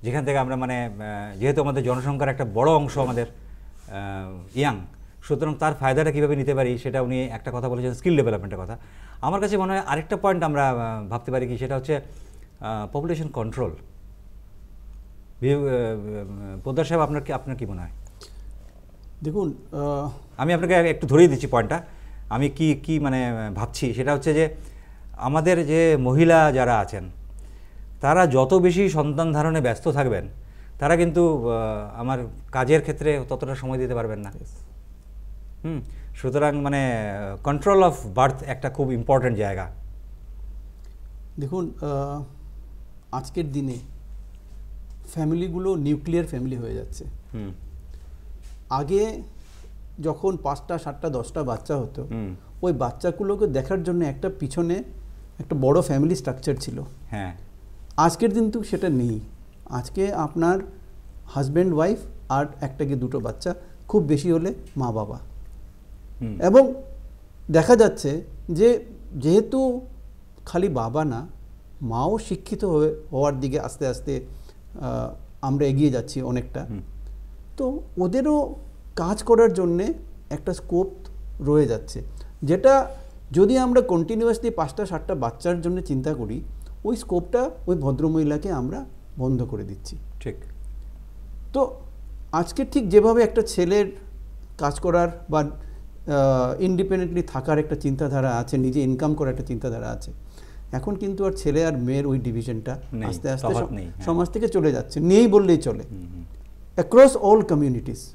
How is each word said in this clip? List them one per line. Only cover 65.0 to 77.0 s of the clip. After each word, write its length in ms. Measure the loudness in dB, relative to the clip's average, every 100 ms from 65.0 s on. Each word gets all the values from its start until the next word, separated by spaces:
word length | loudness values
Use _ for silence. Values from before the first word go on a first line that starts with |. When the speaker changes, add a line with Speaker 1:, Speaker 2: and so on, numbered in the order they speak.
| -4 -8 -12 -14 -14 -14 -16 -18 -20 -18 -16 -10
Speaker 1:
হুম। 200 | -8 2
Speaker 2:
এবং 340 | 8 10 10 4 -8 -14 -14 -18 -20 -20 2
দেখা 260 | 4 8 10
যাচ্ছে 480 | 8 4 -4 -4 -6 -14 -4
যে 360 | 4 6 6 -2 -16 -12 -2
যেহেতু 640 | 6 6 6 2 2 0 -6 -16 -18 -20 -20 -18
খালি 240 | -6 0 0
বাবা 360 | 0 0 0
না, 220 | 0 -2 -8 -14 -18 -20 -20 -10
মাও 360 | -4 -2 0 -2
শিক্ষিত 460 | -2 -8 -6 -4
হয়ে, 300 | 2 4 4 0 -6
হওয়ার 280 | 0 0 2
দিকে 200 | -2 -2
আস্তে 260 | -4 -4 -4
আস্তে, 340 | -4 -4 -6 -6 -14 -16 -20 -18 -10
আহ, 340 | -6 -4 -6 -8 -16 -8
আমরা 240 | -2 2 2
এগিয়ে 240 | 4 4
যাচ্ছি 320 | 2 -4 -6
অনেকটা। 420 | -4 -4 -4 -8
Speaker 1:
হুম। 160 | -8 -8 -10 -12